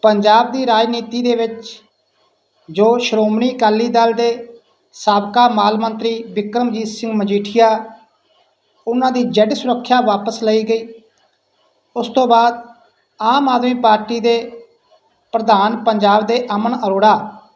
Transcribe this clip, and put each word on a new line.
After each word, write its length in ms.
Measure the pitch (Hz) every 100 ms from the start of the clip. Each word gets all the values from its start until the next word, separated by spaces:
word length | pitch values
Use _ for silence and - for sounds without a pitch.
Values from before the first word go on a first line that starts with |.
ਪੰਜਾਬ 500 | 214 208 208 220 247
ਦੀ 140 | 254 254
ਰਾਜਨੀਤੀ 560 | 220 233 233 - 240
ਦੇ 120 | 247
ਵਿੱਚ 480 | 233 226 220 - - _ _ _ _ _ _ _ _ -
ਜੋ 280 | 165 214 247
ਸ਼੍ਰੋਮਣੀ 580 | 247 220 214 214 247 254
ਅਕਾਲੀ 320 | 220 214 240
ਦਲ 240 | 240 233
ਦੇ 480 | 226 233 240 - - _ _ _
ਸਾਬਕਾ 560 | - - 208 202 240 240
ਮਾਲ 300 | 214 208 214
ਮੰਤਰੀ 440 | 226 220 226 226
ਬਿਕਰਮਜੀਤ 640 | 214 185 208 233 247 214 220
ਸਿੰਘ 240 | - 226
ਮਜੀਠੀਆ, 720 | 214 196 202 202 226 226 220 220 - _ _ _ _ _ _ _ _ -
ਉਹਨਾਂ 260 | 247 254
ਦੀ 100 | 247
ਜੈੱਡ 320 | 240 - 214
ਸੁਰੱਖਿਆ 460 | 294 247 247 - 254
ਵਾਪਸ 420 | 220 202 208 220
ਲਈ 200 | 220 220
ਗਈ। 260 | 220 226 226 - _ _ _ _ _ _ _ _ _ 240
ਉਸ 120 | -
ਤੋਂ 180 | - 247
ਬਾਅਦ 360 | 233 233 240 - - _ _ _ _
ਆਮ 280 | 214 269 277
ਆਦਮੀ 260 | 247 247
ਪਾਰਟੀ 460 | 247 233 214 214 233
ਦੇ 420 | 226 233 233 - - _ _ _ _ _ _
ਪ੍ਰਧਾਨ 520 | 226 208 208 202 226
ਪੰਜਾਬ 420 | 233 214 202 208 214
ਦੇ 220 | 240 240
ਅਮਨ 240 | 208 226 240 208
ਅਰੋੜਾ 460 | 196 214 196 - - _